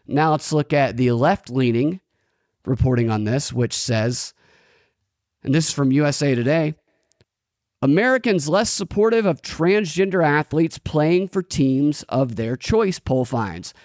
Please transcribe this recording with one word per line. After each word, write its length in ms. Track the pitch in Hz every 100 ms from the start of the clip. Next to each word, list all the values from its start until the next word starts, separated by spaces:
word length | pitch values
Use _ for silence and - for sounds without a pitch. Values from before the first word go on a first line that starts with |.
| -
Now 240 | 143 160
let's 220 | 156 -
look 180 | 156 143
at 260 | 143 131 113
the 160 | 123
left-leaning 840 | 117 147 202 - 127 123 117 147 185 _ _ _ _ _ _ -
reporting 420 | 123 131 123 117
on 140 | 107
this, 280 | 107 135 -
which 220 | 120 117
says, 640 | - - 113 113 123 - - _ _ _ _ _ _ _ _ _ _
and 120 | - 151
this 140 | 156
is 40 |
from 180 | - 135
U 140 | 139 147
S 160 | 135
A 140 | 143 120
Today, 400 | 120 160 156 - _ _ _ _ _ _ _ _ _ _
"Americans 680 | 135 165 247 262 233 190 143
less 200 | 185 220
supportive 560 | - 190 202 220 226 202
of 160 | 147
transgender 840 | - - 170 208 180 165 196 180 156
athletes 520 | 147 151 156 165 -
playing 520 | - 156 156 180 190
for 120 | 190
teams 600 | 180 - 135 131 147 147 -
of 260 | 131 131 113
their 220 | 113 127
choice," 420 | - 226 202 175
poll 240 | - 131
finds. 500 | 123 120 101 87 - -